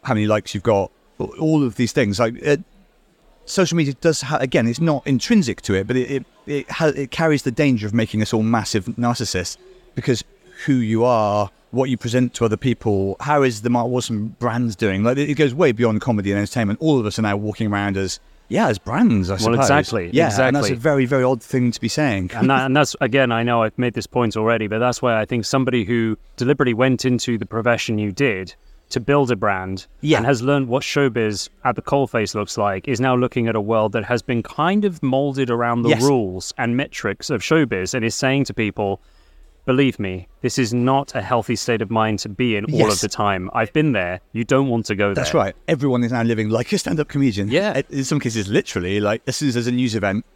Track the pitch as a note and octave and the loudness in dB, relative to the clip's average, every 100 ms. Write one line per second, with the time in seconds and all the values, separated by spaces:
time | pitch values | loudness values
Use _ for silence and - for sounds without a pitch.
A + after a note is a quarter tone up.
0 | - G#2+ G#2+ G#2+ - G#2 A#2 G2+ F#2+ _ | -2 0 2 0 0 -4 2 2 0 _
1 | _ _ - - D#3 D#3 C3+ G#2 A#2+ - | _ _ -10 -2 0 2 0 0 0 2
2 | A2 G2 A#2 A#2+ D3 D3 - _ _ _ | 0 2 0 0 0 0 -2 _ _ _
3 | _ _ _ _ - - F3+ E3+ C#3+ C3+ | _ _ _ _ -6 0 2 2 0 2
4 | E3+ D#3 B2+ D3+ C3 D#3+ A#2 A#2+ E3 C#3+ | 0 0 -2 -2 0 2 2 0 0 0
5 | - C3 - A3+ C3+ F#2+ - F#2+ G2+ B2 | 0 -2 4 2 2 -4 -2 -2 0 -2
6 | B2 C#3 - _ - C#3+ - - D#3+ C#3+ | -2 -4 -8 _ -8 -8 -6 0 0 0
7 | C#3 - E3 D3 - A#2 D3 B2 G#2 A2+ | -6 0 2 2 0 0 2 2 0 0
8 | A2 G#2+ G#2+ A2+ A2 A#2 - A2 F#2 A2 | 0 -2 0 0 2 0 0 -4 -4 -4
9 | A#2+ A#2+ A2+ F#2 F2 - - - _ - | -2 -2 -2 -4 -6 -10 -20 -20 _ -8
10 | C3+ A#2+ - _ - - - C3+ A2 A2 | -2 -2 -4 _ -20 -12 0 2 2 2
11 | A#2+ A#2 G#2 G#2 G2 _ _ A#2+ C3 B2 | 2 2 2 0 -2 _ _ -2 -2 -2
12 | A#2+ B2 B2 - A#2 G#2 C3 A#2 A#2 G2+ | 0 0 0 0 0 0 -2 -2 0 0
13 | G2 F#2+ D3 D3 C3+ G#2+ A#2 B2 A#2 B2+ | 0 -4 0 2 2 2 0 0 0 -2
14 | - A2+ G#2+ - A#2+ A2+ A#2+ G2+ A2 F#2+ | -2 -4 -6 -4 -4 -2 -2 0 0 2
15 | A2+ C3+ D3 C#3+ D3 B2+ E3 A2 A#2+ G#2+ | 2 2 0 2 2 4 2 4 2 2
16 | - G#2+ G2 G2+ G2+ - G#2+ G#2+ D#3 C#3 | 0 0 2 0 0 -2 -2 0 2 2
17 | G#2+ - A2 G2+ G#2+ G2+ G#2+ G2+ G2+ F#2+ | 0 -2 -2 -2 -4 -4 -2 0 0 -2
18 | F#2+ - _ _ _ B2+ G#3 G#2+ - C3+ | -4 -6 _ _ _ 0 0 0 -2 2
19 | A3+ A2 F2+ F#2+ G#2+ A#2+ C3+ C#3 C#3+ A2 | 2 4 0 0 0 2 4 4 2 -4
20 | E2+ A#2+ D#3+ G#2+ C3 C#3 G#2+ A#2 C#3 C#3+ | 0 2 2 2 2 2 0 0 0 2
21 | B2+ C3+ B2+ B2+ - C3 B2 - A2+ - | 2 2 2 0 -2 0 0 0 -4 0
22 | D3+ G2+ F2+ - B2+ C3+ C3 C3+ C#3 - | 0 0 -4 0 2 2 2 2 2 0
23 | C3 C3+ B2+ A2+ A#2+ A#2+ A2 - B2 A2+ | 0 2 2 2 2 2 2 0 -2 -2
24 | G2+ B2 A#2 A2 A2 A#2 G#2+ A2 B2 A#2 | -4 0 0 0 0 0 0 0 0 0
25 | B2+ A2+ G#2+ B2 G#2 C3+ B2+ B2 G2 A#2+ | 0 0 0 -2 0 0 2 0 0 0
26 | A2+ A2 - - B2 C#3 B2+ A2+ C3 B2 | 0 -4 -8 -4 0 2 2 2 2 2
27 | C3 B2 - A#2 G2+ A2+ A2+ A#2 - G#2+ | 0 0 0 -4 -4 -2 0 0 -2 -2
28 | G#2 F#2 C#3 G2 F#2 - - - _ - | -2 0 -2 0 -6 -14 -20 -20 _ -6
29 | A2+ C#3+ C3 A2+ G#2 G2 F#2 F#2+ - - | 2 2 2 0 0 -2 -4 -8 -12 -8
30 | D3 B2+ A#2 C3 B2 C#3+ C3 B2+ - - | 0 2 4 2 2 0 0 -2 -2 0
31 | C#3 A#2 A2 G2+ - _ C3+ A2+ - C#3+ | 0 0 -2 -4 -10 _ -4 -4 -2 0
32 | C3 A#2+ G#2 A2 G#2 - G2+ F#2+ A#2 B2 | 0 -2 -2 -4 -6 -2 -2 -2 -4 -2
33 | C3 B2 B2 - A#2 A2 G#2 A2+ G#2+ A2 | 2 2 0 0 0 -2 0 0 0 -2
34 | G2 A#2+ - A#2+ - - D#3+ G3+ G3+ E3 | -2 -4 -2 -4 -4 -2 0 2 0 -2
35 | C#3 C3 C#3+ C3+ B2+ A#2+ A#2+ A#2+ A#2 A2+ | -2 0 0 -2 -2 0 0 0 2 4
36 | C3 C3+ G2+ F#2 - - A#2+ A#2+ C#3+ - | 4 2 0 -6 -10 -6 -2 -2 -4 -6
37 | G#2+ G2 - B2+ - D#3+ C#3 G2+ F#2 C3 | -6 -6 -4 -4 0 2 2 0 -4 -2
38 | A2+ - C3 C3+ C3+ G2+ A2 - G2+ G2 | -2 -2 0 0 -2 -2 -4 -2 -2 -2
39 | _ _ _ - - _ - B2+ C#3 - | _ _ _ -20 -20 _ 0 2 2 0
40 | G2 F#2 F2+ _ B2+ - A#2 B2 B2 C3+ | -6 -6 -12 _ -4 -2 0 2 2 2
41 | C#3 B2+ F#2+ B2 A2 A#2 - A2+ G#2 A2+ | 0 -8 -2 -2 -2 -4 0 -2 0 0
42 | A2 G#2 - G2 B2 G#2+ G#2 D3+ A2 G2+ | 0 0 -6 -2 0 0 0 2 2 2
43 | G#2 - G#2 F#2+ F#2 - A2+ D#3 D#3 A2+ | -4 -2 0 0 -2 -2 0 2 2 2
44 | F2 F2+ _ A2+ A#2 C3+ C#3 A#2 G#2+ G2 | -2 -6 _ -6 0 2 2 0 -2 0
45 | G2+ G2 C3 E3 G2 - - D#3 C#3 B2 | 0 0 0 0 0 -4 -4 0 2 2
46 | A#2+ A#2+ A#2 A2+ G#2+ A2+ B2+ G#3 - F3 | 0 0 0 0 0 0 0 -2 -2 -2
47 | D3 C#3+ C#3 G2 G2+ C#3 G#3 C3+ C#3 C#3+ | -2 0 0 0 0 0 0 -2 -4 -6
48 | C3 D3+ C3 A2 G2 A2+ - - F2 G2+ | -2 -2 -2 -4 0 0 0 -4 -2 0
49 | G#2 A2+ - - D3 A#2 A#2+ B2 B2+ G#2+ | 0 -2 -4 -2 -2 0 0 0 0 0
50 | G2 G2+ - | 0 -2 -6